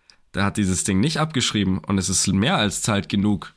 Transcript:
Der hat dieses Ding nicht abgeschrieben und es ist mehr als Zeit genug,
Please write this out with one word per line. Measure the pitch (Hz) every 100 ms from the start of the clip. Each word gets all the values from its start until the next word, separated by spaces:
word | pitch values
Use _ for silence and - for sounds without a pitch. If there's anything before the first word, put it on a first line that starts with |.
| _ _ _
Der | - 101
hat | -
dieses | 95 92
Ding | - 95
nicht | 143 156
abgeschrieben | 160 131 - 107 95 92
und | - 98
es | 92
ist | 90 -
mehr | 95 120 185
als | 104 -
Zeit | - 101 -
genug, | 104 104 98 -